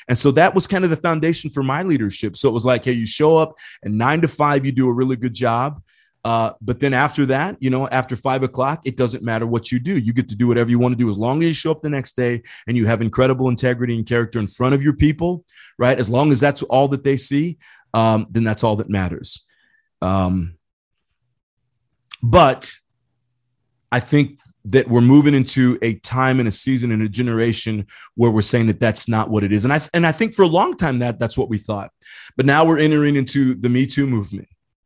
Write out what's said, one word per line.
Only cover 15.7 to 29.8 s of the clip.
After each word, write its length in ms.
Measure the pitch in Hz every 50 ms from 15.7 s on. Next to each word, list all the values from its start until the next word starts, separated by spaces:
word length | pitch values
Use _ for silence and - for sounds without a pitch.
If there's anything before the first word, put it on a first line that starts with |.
| _ -
right? 200 | 120 123 135 -
As 120 | 123 98
long 220 | 117 127 147 151
as 80 | 143 113
that's 200 | 131 143 139 - -
all 260 | - 120 131 139 139
that 160 | 139 131 135
they 100 | 139 139
see, 420 | 131 - - 139 143 156 175 165 - _ _ - _ _ _ -
um, 340 | 113 113 113 110 110 107 -
then 140 | - 117 117
that's 220 | 110 110 - -
all 100 | 113 107
that 140 | 104 107 -
matters. 580 | 101 98 92 87 82 - - - - - - _ _ _ _ _ _ _ _ _ _ _
Um, 540 | - 92 95 98 92 90 92 92 87 85 85 _ _ _ _ _ _ _ _ _ _ _ _ _ _ _ _ _ _ _ _ _ _ _ _ _ _ _ _ _ _ _ - -
but 520 | - 117 113 180 165 135 131 - - - - - _ _ _ _ _ _ _ _ _ _ _ _ _ _ _ _ _ _ _ _ _ _
I 120 | 123 123
think 380 | 120 - - 147 147 143 - _ _ - _ _ _
that 240 | 104 95 117 123 123
we're 120 | 117 120
moving 320 | 120 123 135 147 143 147 143
into 460 | 135 127 - - 135 127 123 123 -
a 140 | - 117 107
time 440 | - - - 120 127 131 131 131 131
and 100 | 123 110
a 20 |
season 400 | 98 - - 135 131 123 117 120
and 100 | 110 107
a 80 | 110 107
generation 800 | 98 110 123 123 117 113 113 117 113 - - 113 110 104 98 - - - - - _
where 140 | - 117 117
we're 120 | 107 110
saying 260 | 101 - - 120 117 113
that 140 | 104 -
that's 260 | 131 110 107 - - -
not 220 | 113 110 107 -
what 140 | 110 107 101
it 100 | 98 104
is. 100 | 104 98
And 100 | 127 143
I, 60 | 156